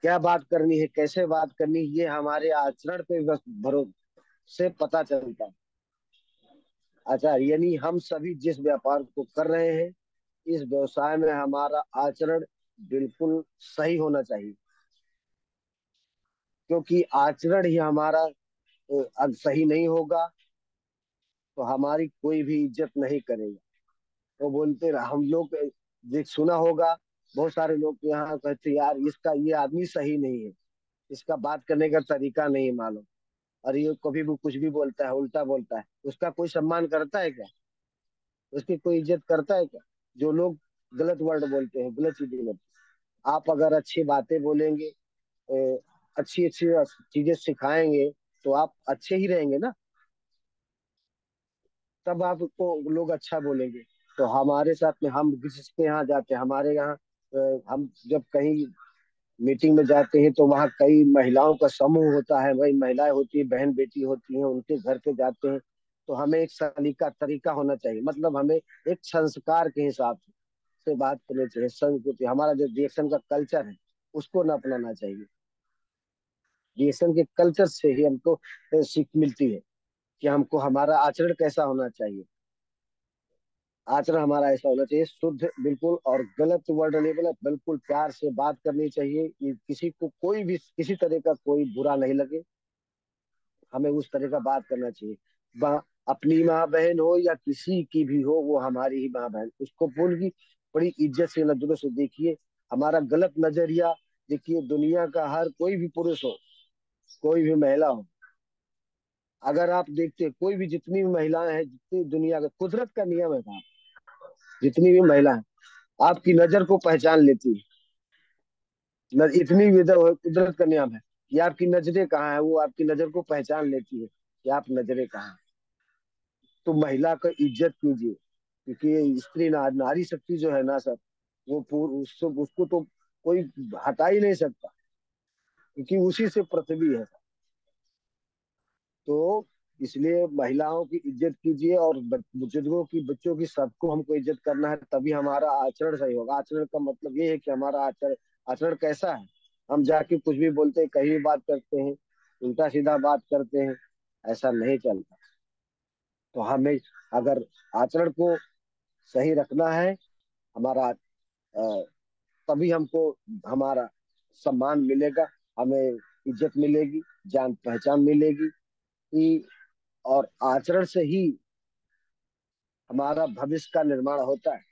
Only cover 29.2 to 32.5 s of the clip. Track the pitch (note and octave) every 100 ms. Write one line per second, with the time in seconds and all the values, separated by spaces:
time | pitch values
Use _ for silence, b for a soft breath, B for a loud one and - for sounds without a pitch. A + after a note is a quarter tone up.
29.2 | E3 D3 D3+ D#3 C#3 D#3+ F3+ F3 C#3+ D3+
30.2 | C#3 B2 G#2+ F#2 _ _ _ _ _ C#3
31.2 | - D#3 C#3+ D3+ _ D3+ D#3 D#3 C#3 C#3+
32.2 | C#3 B2+ D3+